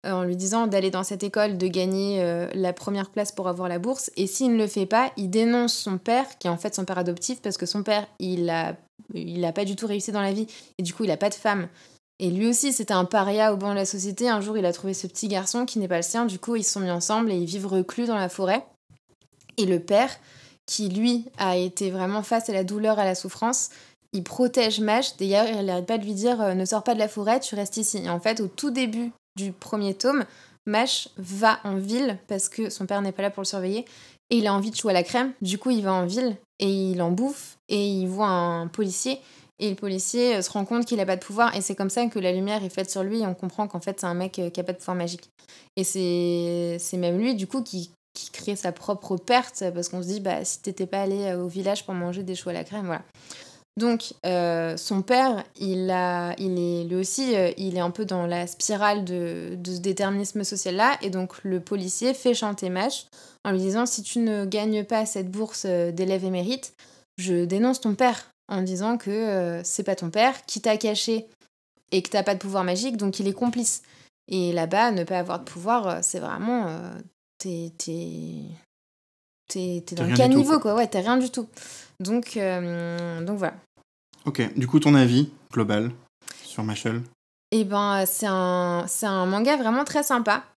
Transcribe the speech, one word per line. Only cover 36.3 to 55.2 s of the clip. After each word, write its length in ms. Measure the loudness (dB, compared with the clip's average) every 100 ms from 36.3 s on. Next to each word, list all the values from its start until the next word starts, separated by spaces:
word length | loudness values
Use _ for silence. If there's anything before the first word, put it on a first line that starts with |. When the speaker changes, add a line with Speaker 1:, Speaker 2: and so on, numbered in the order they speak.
| -2 _ _
Speaker 1:
et 100 | 0
il 320 | 2 0 2
en 80 | 2
bouffe. 460 | 2 0 -2 -14 -20 -4
Et 180 | 0 0
il 220 | 0 -2
voit 180 | 0 2
un 400 | 2 0 -2 -4
policier. 540 | -2 -2 -2 -4 -4 -8 -20 -20 _
Et 120 | -4
le 60 | -2
policier, 600 | -4 -4 -2 2 2 2
euh, 60 |
se 80 | 0
rend 140 | -4
compte 200 | -2 -2
qu'il 140 | 0 0
a 80 | 0
pas 100 | 0
de 80 |
pouvoir. 300 | -2 2 2
Et 60 | 2
c'est 160 | -4 -2
comme 140 | -2
ça 140 | 0 0
que 120 | 0
la 140 | 0
lumière 320 | 0 0 -2
est 40 | -2
faite 220 | -4 -4
sur 120 | -2
lui. 180 | -2 0
Et 60 | -2
on 80 |
comprend 340 | -2 -6 -4 -4
qu'en 120 | -4
fait, 200 | -6 -4
c'est 60 | -4
un 80 |
mec, 240 | -2 -4 -4
euh, 120 | -4
qui 80 | -4
a 40 |
pas 80 | -6
de 60 | -6
pouvoir 180 | -4 -4
magique. 340 | -4 -6 -16 _ -20 -20 -12 -4
Et 80 |
c'est, 920 | -2 0 0 2 2 2 0 0 -2 -4
c'est 160 | -4 -2
même 220 | 0 2
lui, 160 | 0
du 120 | 0 -2
coup, 160 | -4
qui, 280 | -4 -8 -10 _ _
qui 160 | -16 -14
crée 260 | -10 -6 -4
sa 160 | -6
propre 440 | -6 -6 -6 -2 -6
perte. 460 | 2 2 2 -4 -4
Parce 160 | -2 -4
qu'on 140 | -6
se 60 | -4
dit, « 120 | -4
Bah, 240 | -2 -2
si 160 | -4 -6
t'étais 260 | -6 -4 -4
pas 160 | -2
allé, 240 | -2 -2 -2
euh, 180 | -2
au 40 | -4
village 360 | -2 -2 -2
pour 100 | -4
manger 280 | -4 -4 -4
des 100 | -6
choux 140 | -6 -6
à 40 |
la 120 | -6
crème, 220 | -6 -8 -6
voilà. » 160 | -6 -10 -20 -20 -20 -20 -20 _ -2
Donc, 360 | 2 2 -2 -6
euh, 500 | -2 0 2 0 -2 -4
son 240 | -2 -2
père, 420 | 4 4